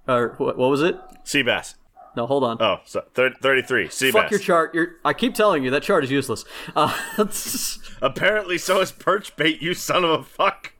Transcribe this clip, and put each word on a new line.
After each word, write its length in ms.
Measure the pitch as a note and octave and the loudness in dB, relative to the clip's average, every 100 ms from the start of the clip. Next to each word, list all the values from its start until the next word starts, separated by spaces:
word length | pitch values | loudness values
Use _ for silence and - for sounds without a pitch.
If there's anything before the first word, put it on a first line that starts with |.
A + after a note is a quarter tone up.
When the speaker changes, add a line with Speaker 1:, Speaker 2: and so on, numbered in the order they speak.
| - | -2
Speaker 1:
or 220 | B2 A#2+ - | 0 0 -2
wh-, 40 | C3 - | -4 0
what 120 | B2+ | 2
was 120 | C#3 | 2
it? 140 | D#3+ - - - | 0 -2 -10 -18
Speaker 2:
Sea 180 | - C#3+ | -4 0
bass. 320 | A#2+ G2+ - - _ - - - | 2 0 -2 -16 _ -20 -10 -6
Speaker 1:
No, 100 | A#2+ | 0
hold 180 | C#3 | 0
on. 160 | B2+ A2+ | 0 2
Speaker 2:
Oh, 180 | A2+ F2+ | 0 0
so 200 | - G2 - | -4 -8 -4
thir-, 200 | - B2+ - | 0 0 2
thirty-three. 480 | C3+ C3+ B2 B2 E2 | 2 2 2 0 -2
Sea 220 | - C3 | 0 2
Speaker 1:
Fuck 120 | D#3+ | 4
Speaker 2:
bass. 60 | D#3+ | 2
Speaker 1:
your 80 | G3+ | 0
chart. 340 | - E3+ D#3+ | 2 2 2
You're, 220 | E3 E3+ - | 0 -2 -2
I 100 | - | -4
keep 200 | D#3 B3 | 0 -2
telling 300 | A#3+ G#3+ E3 | 2 2 2
you, 60 | C3 | 0
that 120 | C#3 | -2
chart 220 | - F#3+ | 2 0
is 60 | C3 | 2
useless. 320 | C#3 B2+ A2 - - - - | 0 -2 -6 -8 -16 -6 0
Uh, 160 | G#3+ - - - | 0 0 -6 -2
<laughs> 840 | G#3 - - - - - - - | -2 -2 -6 -6 -6 -8 -14 -4
Speaker 2:
Apparently 560 | C3 - F3+ G#3+ F#3 F3 | -4 0 0 0 -2 -4
so 220 | - F#3+ | 0 2
is 120 | F#3 | 0
perch 420 | - - F#3+ - - | -2 -2 -2 -2 -2
bait, 260 | D#3 D#3 | 0 0
you 120 | D#3+ | -4
son 300 | F3+ - D3 | -6 -2 0
of 60 | F3 | 2
a 120 | D3+ | 0
fuck. 500 | C3+ - F#3+ - - - | -2 0 0 0 -10 -20